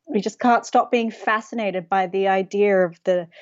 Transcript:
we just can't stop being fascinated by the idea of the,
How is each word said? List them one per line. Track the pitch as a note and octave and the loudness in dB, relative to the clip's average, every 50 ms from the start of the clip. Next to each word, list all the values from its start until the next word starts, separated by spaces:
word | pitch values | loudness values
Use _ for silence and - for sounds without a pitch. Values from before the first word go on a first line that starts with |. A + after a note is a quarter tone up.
| _ E4 | _ -6
we | B3+ G#3 | -4 -4
just | - A3 - - | -4 -4 -4 -2
can't | - B3 A#3+ A3+ - | 2 2 2 2 0
stop | - - B3 A#3 A#3+ | 0 0 0 0 2
being | C4 A#3+ A3+ A3+ | 0 -2 -2 -4
fascinated | A3 - - A#3+ A3 A3+ A3+ - - A#3+ G#3+ G3 F3+ F#3 E3+ - | -6 -6 -4 -2 -2 -2 -4 -6 -8 -6 -6 -4 -4 -6 -6 -2
by | G3 F#3+ F#3 F3 | -2 -2 0 0
the | F#3 F#3+ F#3+ G3 | -2 -2 0 0
idea | F#3+ F#3+ F#3+ F#3 - G3+ G3+ G3+ G3 F#3+ F#3 | 0 0 -2 -2 0 0 2 4 4 4 2
of | E3+ E3 _ - | 0 -2 _ -2
the, | F#3 F#3 F3+ E3+ E3 _ - | -2 -2 -2 -2 -6 _ -20